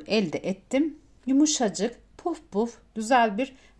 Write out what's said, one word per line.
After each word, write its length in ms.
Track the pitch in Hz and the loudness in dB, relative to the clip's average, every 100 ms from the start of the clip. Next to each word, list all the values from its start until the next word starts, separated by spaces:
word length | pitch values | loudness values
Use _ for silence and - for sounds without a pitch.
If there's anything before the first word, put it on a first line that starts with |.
| - | 0
elde 300 | 214 175 - | 0 0 -4
ettim. 600 | 170 190 - 262 311 - _ _ - | -6 -8 -2 0 0 -4 _ _ 0
Yumuşacık, 920 | 269 302 - 220 165 233 - - - | 2 4 2 -2 -2 -6 -6 -20 -10
puf 340 | 349 320 - | -8 -8 -6
puf, 260 | 196 233 - _ 220 | -4 -4 -6 _ -8
güzel 420 | 220 254 226 196 | 2 4 4 0
bir 180 | 262 - - _ | -6 -8 -20 _